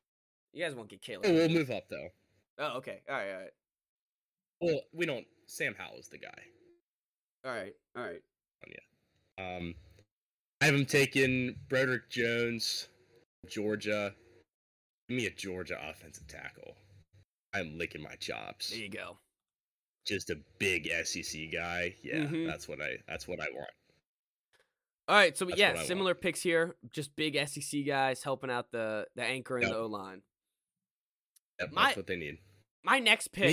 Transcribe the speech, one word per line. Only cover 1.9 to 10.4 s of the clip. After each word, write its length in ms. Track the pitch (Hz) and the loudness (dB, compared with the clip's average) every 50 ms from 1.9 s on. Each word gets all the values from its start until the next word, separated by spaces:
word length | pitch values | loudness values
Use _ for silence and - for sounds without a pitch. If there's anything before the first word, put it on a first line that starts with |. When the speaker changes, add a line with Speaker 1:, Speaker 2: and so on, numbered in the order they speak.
| - 69 73 90 _ _ _ _ _ _ _ _ - - | -10 -8 -10 -12 _ _ _ _ _ _ _ _ -8 -6
Speaker 1:
Oh, 180 | 147 143 120 | -6 -4 -4
okay. 240 | 131 - 120 101 98 - - | -6 -8 -8 -12 -12 -8 -6
All 60 | 139 | -4
right, 160 | 123 101 98 95 | -4 -4 -4 -6
all 60 | 92 | -8
right. 140 | 95 - _ _ _ _ _ _ _ _ _ _ _ _ _ _ _ _ _ _ _ _ _ - | -10 -14 _ _ _ _ _ _ _ _ _ _ _ _ _ _ _ _ _ _ _ _ _ -2
Speaker 2:
Well, 180 | 175 170 151 135 - _ - | 0 2 2 0 -2 _ -4
we 120 | 160 175 | -2 -2
don't. 200 | 160 131 113 - _ _ _ _ | -2 -2 -4 -6 _ _ _ _
Sam 260 | - - - 151 127 101 | -16 -6 -4 -2 -2 -2
Howell's 300 | - 90 62 53 64 - | -6 -12 -12 -12 -18 -18
the 120 | - - - | -18 -18 -16
guy. 240 | - - - - - - _ _ _ - _ _ _ _ _ _ _ _ _ _ _ _ _ _ - | -16 -16 -16 -18 -20 -20 _ _ _ -20 _ _ _ _ _ _ _ _ _ _ _ _ _ _ -8
Speaker 1:
All 80 | 131 | -6
right, 220 | 120 107 92 98 - _ _ _ - | -6 -6 -6 -8 -12 _ _ _ -10
all 60 | 120 120 | -10 -8
right. 180 | - - - _ _ _ _ _ _ _ _ - | -8 -10 -12 _ _ _ _ _ _ _ _ -20
Speaker 2:
Oh, 40 | 50 | -18
yeah. 880 | 50 - _ _ _ _ _ _ _ _ _ _ - 95 95 90 90 | -18 -20 _ _ _ _ _ _ _ _ _ _ -12 -10 -8 -6 -6
Um, 180 | 90 87 85 85 - - - - - - _ _ _ _ _ _ _ | -6 -6 -8 -8 -10 -18 -20 -20 -20 -20 _ _ _ _ _ _ _